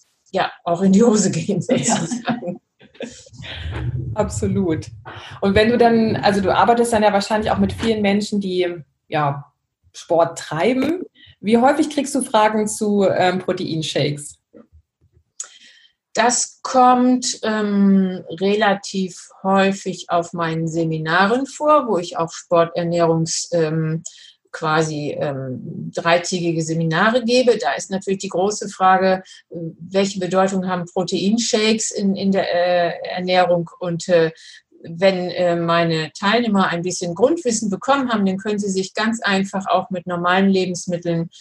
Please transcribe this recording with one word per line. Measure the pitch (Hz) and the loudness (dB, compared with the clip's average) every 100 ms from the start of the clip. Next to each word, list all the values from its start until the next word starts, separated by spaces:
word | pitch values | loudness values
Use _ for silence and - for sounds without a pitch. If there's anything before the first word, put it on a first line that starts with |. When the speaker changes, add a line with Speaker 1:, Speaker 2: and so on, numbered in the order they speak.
| _ _ _ | _ _ _
Speaker 1:
ja, | 185 - - | -4 -4 -4
auch | 175 170 | -4 2
in | 190 | 6
die | 190 | 6
Hose | 240 214 180 | 6 4 2
gehen, | 160 - 180 - | 0 -2 -4 0
Speaker 2:
Ja. | 262 | 0
Speaker 1:
sozusagen. | - - 165 - - - 175 - _ _ - - - - - - - - - - - - - | 0 -2 -2 -6 -4 -6 -6 -10 _ _ -20 -14 -14 -14 -20 -20 -16 -12 -10 -6 -6 -6 -6
Speaker 2:
Absolut. | 214 202 - 196 196 180 156 - - - - - - | -4 -4 -2 -2 0 0 -2 -6 -16 -18 -18 -16 -4
Und | 202 202 | 2 4
wenn | 226 | 4
du | 240 | 6
dann, | 233 226 220 - | 6 6 2 2
also | 208 196 | 0 2
du | 185 160 | 2 4
arbeitest | 202 233 233 | 4 4 2
dann | 220 | 4
ja | 214 | 4
wahrscheinlich | 196 - 214 208 | 2 0 -2 0
auch | 196 | 0
mit | 196 | 0
vielen | - 226 214 | 0 -2 0
Menschen, | 202 208 208 202 | 2 0 0 -4
die, | 190 180 175 175 - _ - | -2 -2 -2 -4 -14 _ -6
ja, | 151 143 143 - _ _ _ _ | -2 -2 -2 -10 _ _ _ _
Sport | - - 165 165 165 | -16 0 2 2 0
treiben. | - 156 202 262 277 359 - _ - - | -8 -2 0 0 -2 -2 -8 _ -20 -8
Wie | 196 233 | 0 4
häufig | 262 294 294 | 4 4 0
kriegst | 294 277 269 | -2 -2 -4
du | |
Fragen | 247 220 214 220 214 | 0 2 4 2 -2
zu, | - 208 202 | -2 0 2
ähm, | 185 - 180 185 | 2 2 2 0
Proteinshakes? | - 185 170 160 151 160 147 147 - - _ - - _ _ _ _ _ _ - - - - _ _ _ _ 202 | -4 -4 -4 -4 -4 -2 -2 -4 -12 -20 _ -20 -20 _ _ _ _ _ _ -20 -20 -20 -20 _ _ _ _ 0
Speaker 1:
Das | 240 247 - - | 0 0 -6 -10
kommt, | - 262 247 247 254 254 - - | -2 4 6 6 4 2 -2 -6
ähm, | 220 214 208 202 196 190 185 185 165 165 | -4 -2 0 4 4 4 2 -4 -10 -2
relativ | 196 208 208 196 - 190 185 - - - | 0 2 2 0 -4 -6 -6 -8 -20 -8
häufig | 190 196 196 196 190 165 - | 0 2 2 0 -6 -8 -2
auf | 170 170 | -2 -2
meinen | 170 165 160 165 | -4 -4 -2 -2
Seminaren | 165 165 160 156 175 196 254 277 | -2 -2 -2 0 2 2 0 -2
vor, | - 302 302 247 | -2 2 2 2
wo | 180 | -4
ich | 175 - | -4 -4
auch | 165 | -6
Sporternährungs-, | - - 170 165 180 170 170 165 165 165 - - | -6 0 2 2 0 -2 2 2 2 0 -4 -2
ähm, | 170 156 160 156 160 - - - _ _ | 0 0 0 -2 -4 -8 -20 -20 _ _
quasi, | - 160 156 156 147 147 - | -8 -2 0 0 -4 -6 -4
ähm, | 151 135 131 127 - - 165 170 | -6 -6 -8 -10 -10 -10 -8 -4
dreitägige | 165 175 - 180 170 165 | 0 0 0 -2 -2 -2
Seminare | 160 165 165 160 220 247 | -2 -2 0 2 2 2
gebe. | 226 247 240 208 | 2 4 4 2
Da | 151 | 0
ist | - - | -4 -6
natürlich | 190 196 190 | -6 -4 -4
die | 196 | -4
große | 175 202 208 208 | -2 -2 -4 -8
Frage, | - 185 190 190 185 - - _ | 0 4 4 4 0 -4 -20 _
äh, | 180 165 - | -12 -10 -12
welche | 175 196 196 196 | -4 -2 0 -2
Bedeutung | 180 190 190 190 185 | -2 2 2 0 -2
haben | 180 170 | -4 -4
Proteinshakes | 185 175 175 196 233 226 214 220 220 - | -4 -2 0 0 0 0 0 2 0 -2
in, | - 196 196 | -2 -2 0
in | 196 | 0
der, | 190 - | 0 0
äh, | 175 180 180 170 - - | 0 2 2 0 -2 -8
Ernährung? | 180 180 185 175 175 170 - | -6 0 2 4 2 -2 -8
Und, | 180 170 - | -6 -6 2
äh, | 175 160 - - - _ _ 160 | 2 2 -2 -20 -20 _ _ -14
wenn, | 165 190 185 180 | 0 2 2 -4
äh, | - 175 170 | 0 0 0
meine | 170 170 165 160 156 | 2 2 2 0 -4
Teilnehmer | - 202 233 233 196 165 | -4 0 0 2 2 0
ein | 170 | -2
bisschen | 180 - 175 170 | -4 -6 -6 0
Grundwissen | 262 339 240 226 208 | 0 2 -2 -2 -4
bekommen | 185 - 277 247 | -4 0 0 0
haben, | 214 190 | 0 0
dann | 190 | -2
können | 208 208 | -4 -4
sie | 202 | -2
sich | 190 190 | -4 -4
ganz | - 220 226 | -2 -2 -2
einfach | 202 196 196 190 196 | -2 -2 -2 -4 0
auch | 185 180 | 0 0
mit | 180 180 | -8 -6
normalen | 175 175 185 196 | -2 2 4 4
Lebensmitteln, | 190 185 170 - 175 170 165 165 - | 2 0 -4 -6 -4 -2 -2 -4 -10